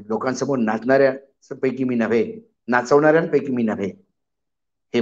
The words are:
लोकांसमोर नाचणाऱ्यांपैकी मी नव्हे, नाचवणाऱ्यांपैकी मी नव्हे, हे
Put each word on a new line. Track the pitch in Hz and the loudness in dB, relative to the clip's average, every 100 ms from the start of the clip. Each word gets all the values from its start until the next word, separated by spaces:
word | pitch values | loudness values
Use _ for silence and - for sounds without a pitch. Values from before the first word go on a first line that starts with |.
| 104 | -6
लोकांसमोर | 107 131 123 131 135 | -6 -4 -4 -4 -2
नाचणाऱ्यांपैकी | 110 107 117 135 135 135 - _ - 131 131 127 | -2 -2 2 2 2 0 -10 _ -18 -6 -4 -2
मी | 127 120 | -2 -2
नव्हे, | 107 117 107 - - _ - | 0 0 -2 -6 -18 _ -2
नाचवणाऱ्यांपैकी | 120 123 147 156 160 165 143 135 | 0 4 4 6 4 2 -2 -2
मी | 123 | -2
नव्हे, | 110 95 98 - _ _ _ _ _ _ _ _ _ | -2 -2 -4 -8 _ _ _ _ _ _ _ _ _
हे | 120 | -4